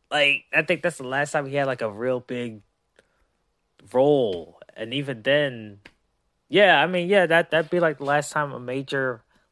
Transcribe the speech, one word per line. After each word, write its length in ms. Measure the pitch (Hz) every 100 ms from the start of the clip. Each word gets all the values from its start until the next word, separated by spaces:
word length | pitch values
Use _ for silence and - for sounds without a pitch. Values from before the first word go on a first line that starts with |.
| -
like, 340 | 147 143 139 -
I 80 | 156
think 220 | 160 165
that's 140 | 175 -
the 100 | 127
last 240 | 135 147
time 160 | 156 139
he 80 | 143
had, 120 | 135
like, 140 | 127
a 100 | 113
real 280 | 101 123 127
big 420 | - 123 120 107 _ _ _ _ _ _ _ _ _ _ _ _ -
role. 680 | 127 139 143 113 87 78 - - -
And 180 | 113
even 300 | 135 139 117
then, 560 | 104 147 143 120 107 98 - _ _ _ _ _ -
yeah, 340 | 190 190 151
I 60 | 160
mean, 220 | 180 175
yeah, 160 | 202 170
that, 260 | 165 165
that'd 200 | 156 160
be, 80 | 175
like, 180 | 165 139
the 80 | 139
last 260 | 147 143
time 200 | 156 143
a 80 | 123
major 640 | 123 135 135 139 131 117 _ _ _